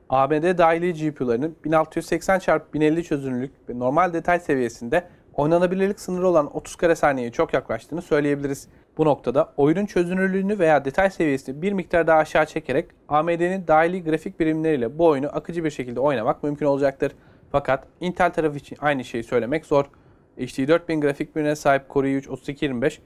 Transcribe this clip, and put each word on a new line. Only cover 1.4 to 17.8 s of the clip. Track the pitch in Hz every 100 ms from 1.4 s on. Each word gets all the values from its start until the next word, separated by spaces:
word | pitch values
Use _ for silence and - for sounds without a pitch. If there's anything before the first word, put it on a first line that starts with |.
| 160 156
bin | 151
altı | 160 156 170
yüz | -
seksen | 165 - 190
çarpı | 185 156 -
bin | 147
elli | 151 165
çözünürlük | 170 147 135 123 139 - -
ve | 120
normal | 127 151 185
detay | 165 170 175
seviyesinde | 165 135 117 - 117 165 - - _
oynanabilirlik | - 151 170 180 190 196 196
sınırı | - 180 185
olan | 165 143 156
otuz | - -
kare | 170
saniyeye | 160 151 135 120
çok | 139 160
yaklaştığını | 139 - 113 - 165
söyleyebiliriz. | - 151 147 143 139 135 - - _ -
Bu |
noktada | 156 131 123 135 - -
oyunun | 143 165 208
çözünürlüğünü | 180 175 190 190 190 196 214
veya | 160 147
detay | 131 190 190
seviyesini | - 156 135 - 139
bir | 190
miktar | 196 175 170 160
daha | 160
aşağı | 156 165 151
çekerek | 160 - 135 175 _ -
A | 147
M | 165 170
D'nin | 175 190 165
dahili | 156 170 185
grafik | 160 156 196 -
birimleriyle | 156 156 160 147 117 151
bu | 170
oyunu | 135 143
akıcı | 156 - 170
bir | 160
şekilde | 147 123 120
oynamak | 147 127 120 156
mümkün | 147 143 147
olacaktır. | 139 139 135 143 - - - -
Fakat | 143 - -